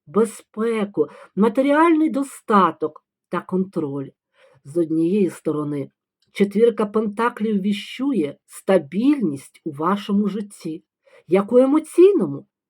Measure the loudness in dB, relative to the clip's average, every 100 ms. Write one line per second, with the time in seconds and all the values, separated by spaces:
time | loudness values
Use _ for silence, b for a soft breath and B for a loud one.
0 | -6 -2 -2 -4 -14 -6 -4 -4 -4 -2
1 | -4 B B 0 2 2 2 4 4 4
2 | 2 -2 -6 -8 0 2 2 0 -6 -8
3 | _ _ _ -10 -4 -4 -4 -4 -6 -6
4 | -10 -14 _ b b b -8 -4 -2 0
5 | 0 2 0 -2 -6 -4 -4 -6 -8 _
6 | _ _ _ -2 0 2 2 2 -2 -2
7 | -4 -2 -4 -2 -2 -2 -2 -4 -6 -8
8 | -4 -2 -4 -6 _ -8 0 0 0 -2
9 | 0 0 -2 -4 -12 _ -12 -6 -2 -2
10 | -2 -2 -2 -4 -10 -12 -12 -12 _ _
11 | b b b -2 2 4 4 2 0 6
12 | 6 6 0 -4 -12 _ _